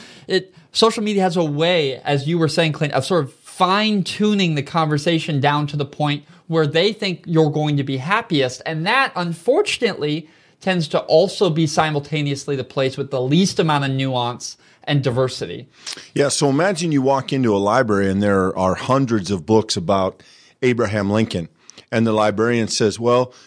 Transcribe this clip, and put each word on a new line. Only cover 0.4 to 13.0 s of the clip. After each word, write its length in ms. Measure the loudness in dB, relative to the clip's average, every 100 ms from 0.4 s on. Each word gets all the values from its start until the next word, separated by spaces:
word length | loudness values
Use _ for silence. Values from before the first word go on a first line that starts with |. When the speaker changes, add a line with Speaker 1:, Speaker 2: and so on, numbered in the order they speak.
| -4 -18 _
Speaker 1:
social 300 | 0 2 2
media 180 | -2 0
has 160 | 0 0
a 60 |
way, 560 | 0 0 2 2 0 -4
as 280 | -2 -2 0
you 100 | 0
were 120 | 2
saying, 240 | 2 0
Clint, 200 | 0 -2
of 120 | -2 0
sort 180 | 0
of 100 | -2
fine-tuning 1200 | -8 -10 -2 0 2 2 0 -2 0 0 2 0 -2
the 80 |
conversation 760 | -2 -2 0 0 0 -2 0 0
down 280 | 2 0 -2
to 100 | -4
the 80 | -6
point 400 | -4 -2 -4 -8 -18 -4
where 200 | 0 2
they 240 | 2 0
think 320 | 0 -6 -6 0
you're 240 | 2 2
going 280 | 2 0 0
to 60 |
be 140 | -2 -4
happiest. 640 | 0 -2 0 0 0 -2 -8
And 200 | -4 0
that, 260 | 0 0 -2
unfortunately, 1120 | -6 -4 0 0 0 -2 -2 -2 -4 -4 -8 _ _ _
tends 280 | -2 -2 0
to 100 | -2
also 480 | 4 4 4 2 0
be 160 | 2 0
simultaneously 920 | 0 0 -2 -4 -4 -2 -4 -4 -6
the 80 |
place 340 | -4 -2 -2
with 140 | -2